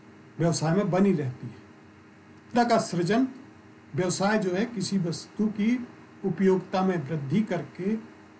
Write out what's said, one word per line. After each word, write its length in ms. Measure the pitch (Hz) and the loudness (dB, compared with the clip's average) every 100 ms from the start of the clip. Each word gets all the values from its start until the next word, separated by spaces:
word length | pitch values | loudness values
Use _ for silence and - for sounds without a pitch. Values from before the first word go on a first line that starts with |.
| - - - - | -20 -20 -18 -2
व्यवसाय 360 | 165 - 156 185 | 0 2 2 2
में 160 | 170 | 2
बनी 220 | 180 202 | 4 4
रहती 340 | 156 127 - 110 | 4 0 -6 -12
है। 60 | |
उपयोगिता 1120 | - - - - - - - - - - 247 | -14 -20 -20 -20 -20 -20 -20 -20 -20 -4 0
का 140 | 233 220 | 4 2
सृजन, 500 | - 175 170 226 262 - - - - - - 139 | 2 -2 2 2 2 -2 -18 -20 -20 -20 -8 -2
व्यवसाय 440 | 180 - 196 214 | -2 0 2 2
जो 160 | 180 180 | 0 0
है 100 | 233 | -2
किसी 320 | 190 185 196 | -4 -2 -2
वस्तु 500 | 165 - - - 214 | -2 -4 -8 -4 -2
की 400 | 202 214 254 - - - - 196 | 0 0 0 -2 -14 -20 -8 -6
उपयोगिता 560 | 160 190 185 - 190 | 2 4 4 2 0
में 160 | 190 175 | 2 0
वृद्धि 440 | 135 160 135 185 | -2 -6 -2 0
करके 540 | 220 175 131 - 190 226 - - - - | 0 -4 -6 -6 -4 -4 -6 -18 -20 -8